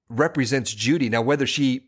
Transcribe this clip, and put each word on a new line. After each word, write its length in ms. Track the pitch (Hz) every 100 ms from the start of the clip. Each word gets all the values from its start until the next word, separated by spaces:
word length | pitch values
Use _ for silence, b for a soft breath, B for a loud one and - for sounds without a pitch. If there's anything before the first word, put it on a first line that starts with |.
| -
represents 640 | 117 160 165 117 135 117
Judy. 380 | 107 113 165 123
Now, 140 | 113
whether 240 | 117 143 131
she, 400 | - 139 127